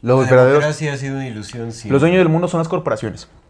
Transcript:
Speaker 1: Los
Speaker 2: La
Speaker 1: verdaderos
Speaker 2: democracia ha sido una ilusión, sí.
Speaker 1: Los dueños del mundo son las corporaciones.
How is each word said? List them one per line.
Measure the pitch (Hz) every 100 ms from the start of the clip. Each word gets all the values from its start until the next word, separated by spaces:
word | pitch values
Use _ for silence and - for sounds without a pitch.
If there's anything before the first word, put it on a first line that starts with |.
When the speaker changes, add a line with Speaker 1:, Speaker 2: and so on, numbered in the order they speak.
Speaker 1:
Los | 113 131
Speaker 2:
La | 123
Speaker 1:
verdaderos | 127 127 143
Speaker 2:
democracia | 151 151 156
ha | 139
sido | 139
una | 135 131
ilusión, | 107 101 120 117
sí. | 113 104
Speaker 1:
Los | 135
dueños | 160 185
del | 165
mundo | 160 175
son | 170
las | 165
corporaciones. | 185 160 113 113 - - -